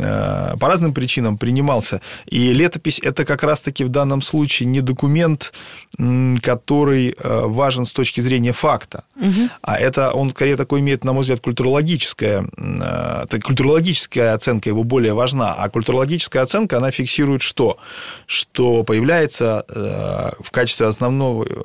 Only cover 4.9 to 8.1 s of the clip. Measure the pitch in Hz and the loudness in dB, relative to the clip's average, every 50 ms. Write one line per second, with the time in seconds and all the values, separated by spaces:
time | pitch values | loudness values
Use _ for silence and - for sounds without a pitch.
4.9 | 127 - 143 143 147 160 170 160 156 - - - - - - - - - - _ | 0 0 2 2 4 4 4 2 0 0 -4 -8 -14 -16 -20 -20 -20 -20 -20 _
5.9 | - - 120 123 127 127 131 127 123 117 - 131 123 123 - - 147 147 147 139 | -6 -2 0 0 2 2 2 2 2 2 2 0 -2 0 0 0 2 4 4 4
6.9 | 135 135 127 123 - - - 123 110 113 117 110 110 127 139 135 127 127 123 - | 4 2 2 0 -2 -4 -4 -2 0 0 0 0 0 2 0 0 0 -2 -4 -4
7.9 | - - 127 - | -2 -2 -2 -2